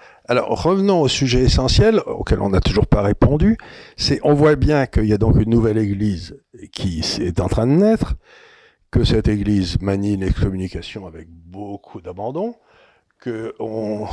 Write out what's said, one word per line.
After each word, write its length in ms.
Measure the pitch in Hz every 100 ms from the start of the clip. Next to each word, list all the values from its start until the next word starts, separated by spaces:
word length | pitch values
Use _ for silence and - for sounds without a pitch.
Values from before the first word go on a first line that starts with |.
| - - -
Alors, 340 | 120 104 110
revenons 400 | 156 196 202 185
au 60 | 139
sujet 320 | - 131 123
essentiel, 640 | 131 - 127 - 208 214 -
auquel 340 | 156 - 98
on 80 | 101
n'a 100 | 95
toujours 260 | - 98 -
pas 140 | -
répondu. 560 | 101 104 - 147 185 226 - - - -
C'est, 240 | - 139
on 100 | -
voit 220 | 147 151 147
bien 300 | 127 147 131
qu'il 200 | - 110
y 80 |
a 40 | 104
donc 200 | 104 107
une 120 | 107
nouvelle 280 | 117 113 107
église 600 | 104 98 104 90 85 - _ - -
qui 280 | - 95 82
s-, 200 | - -
est 200 | 87 85
en 80 | 92
train 180 | - 117
de 60 |
naître, 440 | 151 208 226 - - - - - - _ _ _
que 120 | -
cette 240 | - 110 110
église 520 | 104 101 101 90 82
manie 360 | 98 98 101 101
l'excommunication 880 | 95 - 95 95 92 87 - 110 92
avec 200 | 80 82
beaucoup 720 | 85 85 95 101 101 - 107
d'abandon, 540 | 87 90 107 147 220 240 _ _ _ _ _ _
que 360 | 127 113 113 -
on, 460 | 113 110 107 107 107